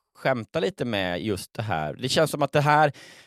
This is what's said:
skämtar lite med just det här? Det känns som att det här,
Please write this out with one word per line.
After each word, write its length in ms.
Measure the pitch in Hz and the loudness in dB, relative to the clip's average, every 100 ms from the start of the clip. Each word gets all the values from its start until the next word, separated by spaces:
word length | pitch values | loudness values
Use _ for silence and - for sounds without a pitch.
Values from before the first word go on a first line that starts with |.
| _ _ | _ _
skämtar 440 | 147 127 107 160 | -2 -2 -4 -4
lite 240 | 190 - 123 | -4 -2 -4
med 360 | 104 90 87 | -2 -2 -2
just 300 | 107 98 - | -2 -4 -6
det 80 | - | -8
här? 300 | 107 85 76 | -4 -2 -4
Det 160 | - 127 | -6 -2
känns 220 | 170 156 | 0 0
som 100 | 147 | 0
att 100 | 143 | 0
det 100 | 151 | 2
här, 300 | 147 147 156 - - - | 4 4 4 0 -14 -20